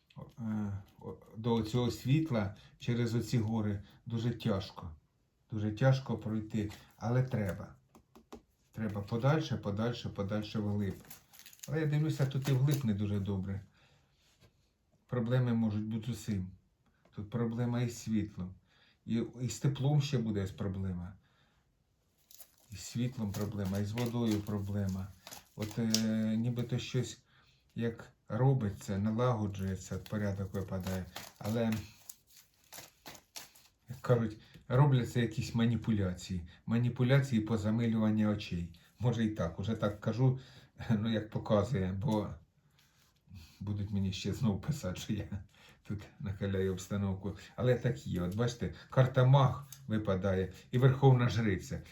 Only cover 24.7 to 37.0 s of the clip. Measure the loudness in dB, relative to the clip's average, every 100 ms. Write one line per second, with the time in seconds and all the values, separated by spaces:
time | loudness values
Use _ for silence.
24.7 | -2 0 -2 -6 -12 -18 -18 -14 -10 -6
25.7 | -2 2 2 2 0 2 0 0 -2 -2
26.7 | -2 -2 -2 -2 -6 _ _ _ _ _
27.7 | -4 -4 -4 -12 _ -6 2 4 4 0
28.7 | -4 -4 -2 0 2 2 2 -2 -2 -2
29.7 | -4 -6 -10 -6 -4 -2 -2 -4 -6 -6
30.7 | -6 -4 -4 -6 -12 -16 -10 -4 0 0
31.7 | 0 -4 -16 -20 -20 _ -20 -20 _ _
32.7 | -20 -20 _ -20 -20 _ -18 -18 -20 -20
33.7 | _ -20 -6 2 2 2 -4 -16 -18 0
34.7 | 4 6 6 2 2 0 0 -2 2 2
35.7 | 2 2 2 0 -2 -6 -6 -6 -10 -2
36.7 | 0 0 2